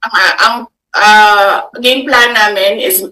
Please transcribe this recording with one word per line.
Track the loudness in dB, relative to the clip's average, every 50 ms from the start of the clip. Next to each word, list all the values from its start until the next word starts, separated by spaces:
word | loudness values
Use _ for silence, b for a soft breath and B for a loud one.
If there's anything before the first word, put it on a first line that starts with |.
Ang, | -10 -6 -4 -2 -2 -2 0 -2
ang, | -2 -4 -4 -6 -10 -14 _ _ _ _ _
ah, | 0 2 4 4 6 6 4 4 2 2 0 0 -2 -4 -8 -14 -4
game | -2 -2 -2 -2 -2 0
plan | 0 2 2 2
namin | 2 0 0 0 0 0 0 -2 -2 -2
is | -4 -4 -4 -4 -6 -8